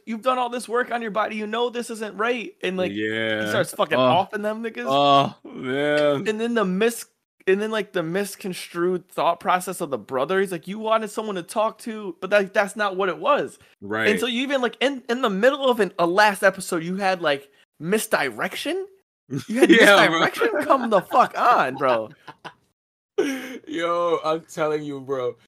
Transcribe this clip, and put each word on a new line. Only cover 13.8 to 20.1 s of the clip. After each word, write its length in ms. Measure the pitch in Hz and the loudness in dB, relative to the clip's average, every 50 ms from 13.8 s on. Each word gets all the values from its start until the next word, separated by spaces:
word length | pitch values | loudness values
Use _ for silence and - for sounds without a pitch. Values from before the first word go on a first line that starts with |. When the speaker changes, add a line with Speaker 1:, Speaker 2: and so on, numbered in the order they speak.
Speaker 2:
Right. 260 | - - 214 220 220 208 | -8 -6 -2 0 2 2
Speaker 1:
And 100 | 214 - | 2 2
so 80 | - | 0
you 160 | 254 240 233 269 | -2 -2 -2 -2
even, 180 | 262 285 269 | 0 0 0
like, 160 | 247 226 233 - | 0 -2 -2 -2
in, 240 | 233 277 285 247 - - | -2 -2 -2 -4 -4 -6
in 120 | 233 254 269 | -2 -2 0
the 60 | 226 | 0
middle 360 | 190 185 220 262 285 285 277 | 0 2 2 2 2 2 2
of 120 | 262 233 220 | 0 2 2
an, 120 | 202 180 - | 0 0 0
a 80 | - 175 | 0 0
last 380 | 170 175 202 208 214 196 - 208 | 2 4 4 4 4 4 4 2
episode, 400 | 190 185 190 180 - 190 165 160 | 2 2 0 -4 -4 -4 -4 -4
you 140 | 175 185 | -4 -4
had, 260 | 196 202 185 190 175 170 | -2 0 0 0 0 0
like, 280 | 151 143 139 - - _ _ _ _ _ - | 0 0 -2 -4 -10 _ _ _ _ _ -10
misdirection? 1040 | 147 170 208 220 - - - 156 147 131 107 113 147 190 - - - 285 339 392 381 403 _ _ _ _ _ _ _ _ 131 143 - | -4 -2 -2 -2 0 0 -2 0 0 -2 -4 -4 -6 -6 -6 -6 -6 -4 -4 -4 -6 -10 _ _ _ _ _ _ _ _ -8 -8 -6
You 120 | - 214 247 | -4 2 4
had 80 | 262 - | 6 8
Speaker 2:
<laughs> 100 | - - | 8 8
Yeah, 260 | 208 208 202 185 - | 10 8 8 8 6
bro. 120 | 180 | 6